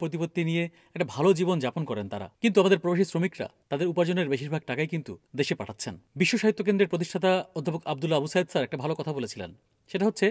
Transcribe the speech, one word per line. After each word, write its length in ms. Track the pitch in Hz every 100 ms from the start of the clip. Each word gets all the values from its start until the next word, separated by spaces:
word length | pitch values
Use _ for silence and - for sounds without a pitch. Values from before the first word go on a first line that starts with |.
প্রতিপত্তি 400 | 165 160 165 - 165
নিয়ে 160 | 165 170 - _
একটা 120 | - 127
ভালো 140 | - 175 170
জীবন 180 | 180 170
যাপন 180 | 127 165 147
করেন 160 | 104 98
তারা, 140 | 101 92 _
কিন্তু 140 | 220 202
আমাদের 160 | 185 185
প্রবাসী 220 | 175 175 190
শ্রমিকরা 360 | 165 180 - - - _
তাদের 160 | 143 175
উপার্জনের 380 | 170 170 180 151
বেশিরভাগ 300 | 135 143 151 -
টাকাই 180 | 127 156
কিন্তু 180 | 160 127 92 _ 131
দেশে 160 | 143 -
পাঠাচ্ছেন। 340 | 98 107 117 90 _ 139
বিশ্ব 140 | 180 226
সাহিত্য 180 | 214 214 196
কেন্দ্রের 240 | 196 190
প্রতিষ্ঠাতা 380 | 170 170 185 185 185 - 165
অধ্যাপক 240 | 147 165 -
আব্দুল্লাহ 260 | 139 160 151
আবু 80 | 151
সাইদ 140 | 185 175
স্যার 140 | 151 123
একটা 120 | 139
ভালো 120 | 143 156
কথা 140 | 156 139
বলেছিলেন, 320 | 113 107 87 - _ _ _
সেটা 140 | 185 208
হচ্ছে 180 | 208 202